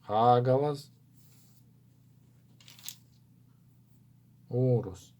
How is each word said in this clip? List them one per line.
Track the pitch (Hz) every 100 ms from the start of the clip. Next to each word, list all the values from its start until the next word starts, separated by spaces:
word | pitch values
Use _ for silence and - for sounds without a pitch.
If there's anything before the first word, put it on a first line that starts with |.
Хагалас. | - 104 120 123 123 131 147 143 - _ _ - - - _ _ _ _ _ _ _ _ _ _ _ - - - - - _ _ _ _ _ _ _ _ _ _ _ _ _ _ _
Урус. | 123 127 120 98 90 - _